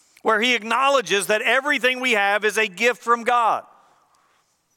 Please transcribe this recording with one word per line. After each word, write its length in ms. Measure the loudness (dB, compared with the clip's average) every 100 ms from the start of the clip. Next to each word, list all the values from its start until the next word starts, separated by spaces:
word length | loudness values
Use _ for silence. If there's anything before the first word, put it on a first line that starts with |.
| _ _
where 180 | -2 0
he 140 | 2
acknowledges 720 | 0 -2 0 2 0 0 -2 0
that 160 | 0
everything 600 | 0 0 0 0 -2 -2
we 100 | 0
have 340 | 0 0 0 0
is 100 | 0
a 120 | -2
gift 340 | 0 -2 0
from 220 | 0 0
God. 400 | 0 0 2 0 -4 _ _ _ _ _ _ _ _ _ _